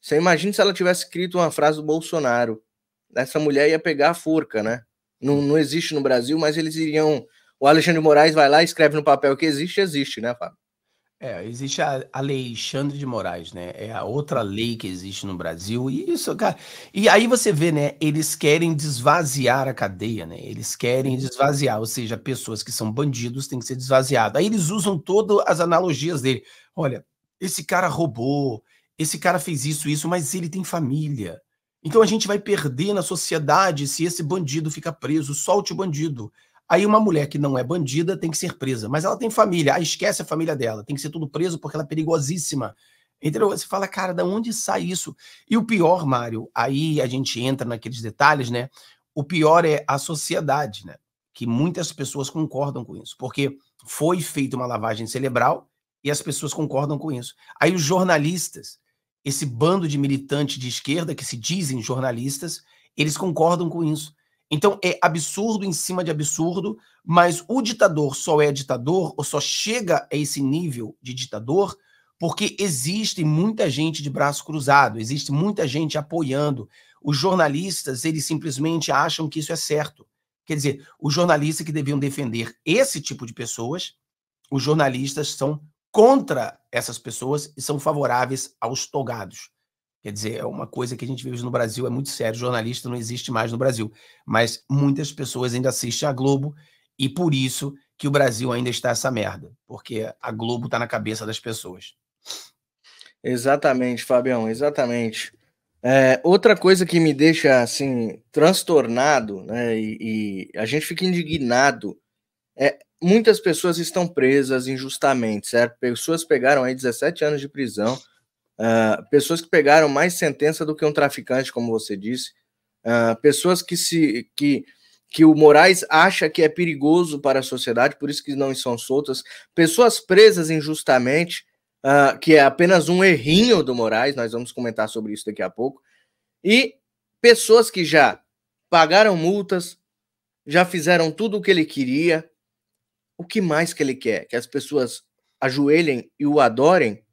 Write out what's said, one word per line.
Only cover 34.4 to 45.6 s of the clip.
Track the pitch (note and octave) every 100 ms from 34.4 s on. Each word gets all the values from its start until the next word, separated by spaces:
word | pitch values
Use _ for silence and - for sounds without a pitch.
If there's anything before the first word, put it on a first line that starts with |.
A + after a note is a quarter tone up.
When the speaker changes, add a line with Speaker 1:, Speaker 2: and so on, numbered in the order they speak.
| D#3 D3 D#3
Speaker 2:
ficar | D#3 E3
preso, | D#3+ - D#3 C#3
solte | D3 - F#3+ G3
o | E3
bandido." | F#3+ C#3+ D#3+ C3 G#2 _ _ _ _
Aí | F3+ G#3
uma | G#3+
mulher | G#3+ D#3+ C#3+
que | D#3
não | C#3+ C3
é |
bandida | B2 F3 C#3 C3+ E3+ F#3+
tem | E3
que | D#3
ser | F3+ -
presa, | C3 B2+ G#2+
mas | C#3+
ela | F3 A3+
tem | A3+
família, | G#3+ G#3+ F3 D3
aí | C#3+
esquece | D#3+ - G3 G3+
a |
família | - D#3 E3
dela, | D3 A#2 A2
tem | G#2+
que | C#3
ser | D#3
tudo | E3+ D3+
preso | D3+ F3+ E3
porque | D3+ D3+
ela |
é | D3+
perigosíssima. | D#3 D#3 E3 C3+ F3+ C#3+ C#3+ A2 - _ _ _ _
Entendeu? | D3+ G#3+ G#3+
Você | F#3 -
fala, | G3 F#3+
"Cara, | G3 F#3
da | F3
onde | F3+ G3+ A#3
sai | A3 - F#3+
isso?" | E3+ F#3 - - - - _
E |
o | A3+